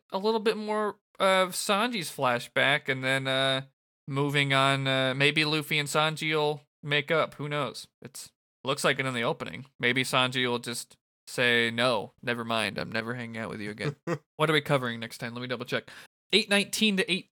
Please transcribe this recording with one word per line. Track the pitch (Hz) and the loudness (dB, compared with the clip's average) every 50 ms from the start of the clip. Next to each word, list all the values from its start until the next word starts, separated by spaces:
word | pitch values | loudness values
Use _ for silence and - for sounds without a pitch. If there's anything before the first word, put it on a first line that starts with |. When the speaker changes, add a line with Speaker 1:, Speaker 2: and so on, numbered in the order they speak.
| _ - | _ -8
Speaker 1:
a | - 190 | -8 -2
little | 196 220 226 220 | 0 0 0 2
bit | 202 226 190 214 | 2 0 0 0
more | 214 214 214 214 214 208 - _ _ _ _ - | -2 -4 -2 -2 -2 -4 -4 _ _ _ _ 0
of | 190 190 190 190 185 180 | 2 4 6 4 4 2
Sanji's | 175 - - - 202 196 226 254 240 196 151 - | 0 -4 0 0 2 2 2 0 -2 -4 -6 -6
flashback, | - - 135 127 120 120 - - - 135 127 135 143 147 - 143 | -4 0 2 2 2 2 -2 -2 0 2 4 4 4 2 2 -2
and | 131 131 131 | -2 -2 0
then, | 131 135 135 135 | 0 0 0 0
uh, | 135 131 131 135 135 135 131 135 - _ _ _ _ _ _ _ - | 0 0 2 2 2 0 -2 -4 -8 _ _ _ _ _ _ _ -6
moving | 135 139 143 143 143 147 143 139 139 | -2 -2 0 0 2 2 2 4 4
on, | 135 135 139 139 135 135 135 | 4 6 4 4 2 2 0
uh, | 135 131 131 131 127 | 2 2 2 0 2
maybe | 139 139 147 151 160 151 | 2 2 4 4 4 2
Luffy | 151 156 156 147 - 156 151 | 2 2 0 0 0 -2 -2
and | 143 139 | -2 0
Sanji | - 156 151 156 160 151 156 156 156 | 0 2 2 2 0 -2 -2 -2 0
will | 151 151 147 151 139 - _ _ _ - | 2 2 0 0 -2 -8 _ _ _ -4
make | 147 147 147 139 - | -2 0 0 0 2
up. | 165 156 123 - - | 2 2 2 0 -2
Who | - 143 147 | -10 -8 -6
knows? | 147 147 135 113 - - - _ _ _ | -4 -4 -4 -4 -6 -10 -16 _ _ _
It's, | - - _ - - - _ _ _ _ _ _ - | -20 -18 _ -16 -18 -18 _ _ _ _ _ _ -4
looks | 127 147 139 - | -4 -4 0 2
like | 160 131 127 | 0 2 2
it | 131 | -2
in | 131 127 | -4 -2
the | 117 117 | 0 0
opening. | 139 - - 127 - - 82 135 - _ - | 0 -2 -2 -6 -10 -10 -12 -16 -16 _ -2
Maybe | 120 120 123 135 123 | 0 0 2 2 0
Sanji | - 147 131 127 127 127 131 127 123 | 2 2 2 2 2 0 0 0 0
will | 120 120 | 0 -2
just | 123 127 117 - - _ - _ _ _ _ _ _ - | -4 -6 -8 -8 -10 _ -18 _ _ _ _ _ _ -10
say, | - 135 123 120 120 120 117 113 | -2 0 2 4 4 4 2 2
"No, | 117 120 120 127 120 101 - - _ _ | 0 2 2 2 2 0 -2 -6 _ _
never | - 127 120 120 113 | -6 -6 -4 -4 -4
mind. | 113 113 113 107 98 104 - | -2 -2 0 0 -2 -2 -6
I'm | 73 - | -8 -4
never | 110 113 110 113 123 | -4 -6 -6 -6 -8
hanging | 123 117 117 113 113 | -8 -10 -10 -10 -8
out | 113 82 | -8 -8
with | - 107 | -8 -8
you | 104 104 | -8 -10
again." | 107 107 - 147 143 _ - | -10 -6 -6 -6 -6 _ -6
Speaker 2:
<laughs> | 170 170 143 _ _ _ - | -6 -6 -6 _ _ _ -2
Speaker 1:
What | 156 160 | 0 2
are | 156 | 2
we | 151 | 0
covering | 143 - 147 131 127 120 117 113 | 2 2 0 0 0 -2 -6 -6
next | 113 113 - - | -10 -12 -10 -10
time? | 131 117 117 | -10 -10 -10
Let | 123 | -10
me | 123 127 | -8 -6
double | 123 113 120 | -6 -8 -6
check. | - 131 113 - - - - - - _ _ _ - 180 | -4 -4 -4 -4 -6 -20 -20 -20 -20 _ _ _ 2 2
Eight | 214 208 - | 2 2 4
nineteen | 202 202 196 - - - 220 214 196 185 | 0 0 0 0 -2 2 2 2 2 2
to | - - | 0 0
eight | 175 190 - _ | -2 -4 -4 _